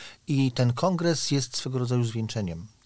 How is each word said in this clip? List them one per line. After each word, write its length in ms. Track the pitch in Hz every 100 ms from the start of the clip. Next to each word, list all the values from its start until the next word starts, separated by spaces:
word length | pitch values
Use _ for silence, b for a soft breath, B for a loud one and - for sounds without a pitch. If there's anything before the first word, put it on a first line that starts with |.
| B B -
I 240 | 139 135
ten 220 | 127 123
kongres 580 | 120 185 175 170 156 -
jest 260 | 139 127 -
swego 220 | 135 127
rodzaju 240 | 123 123
zwieńczeniem 640 | 117 113 110 113 95 82 107 _